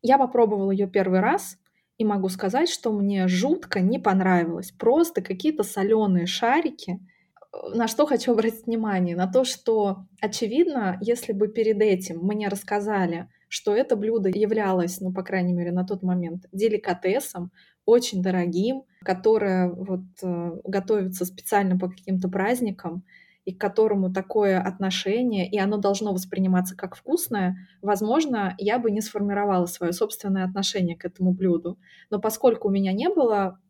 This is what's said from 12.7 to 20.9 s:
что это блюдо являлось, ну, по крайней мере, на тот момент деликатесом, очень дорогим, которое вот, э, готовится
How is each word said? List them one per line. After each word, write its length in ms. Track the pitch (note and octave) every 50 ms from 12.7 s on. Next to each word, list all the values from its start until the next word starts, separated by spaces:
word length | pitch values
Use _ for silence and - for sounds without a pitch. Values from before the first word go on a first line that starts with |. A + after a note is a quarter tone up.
| G#3 G#3 G3+ G#3+ G#3+ G3 F#3 F3 E3+ E3+ F3+ - _ _ _ _
что 260 | - - - G#3+ G#3
это 200 | A3 C#4 - B3 G#3
блюдо 320 | G3+ A3 A3+ A3+ F#3+ F#3
являлось, 720 | F3+ G3 G#3+ G3+ A3 A3 G#3 G3 F#3+ F3+ F3 F3 F3+ -
ну, 120 | F#3+ F#3 F#3
по 100 | F#3+ F#3
крайней 300 | - - F#3 F3+ F3+ F3+
мере, 180 | F3 F3 F3
на 140 | F3 F3+ F#3
тот 180 | F#3 G3+ F#3+ F#3+
момент 420 | F#3 F3+ F3+ F3 E3+ E3 F3+ - - -
деликатесом, 1000 | F#3+ G#3 A3+ G#3+ G3+ - - F3+ F3+ - F#3 G3 C4 C#4+ - - F3+ F3 F#3 _ _ _ _ _ _ _
очень 380 | - A3+ B3 A#3+ - - F#3+ F3+
дорогим, 600 | F#3+ F3+ F#3 F3 F3+ E3 F3+ G3 A#3 C4 C4+ C4+ _ _ _ -
которое 680 | - F#3 F#3 F#3 A3 A3+ A3 G#3+ G3+ F#3 F#3 F3+ F3+
вот, 300 | F3 F3+ F#3+ G3 F#3+ F#3 F#3 F#3 _ - -
э, 280 | F#3 F3 E3+ E3+ F3 E3 - -
готовится 600 | - F#3+ G3 F#3 F#3+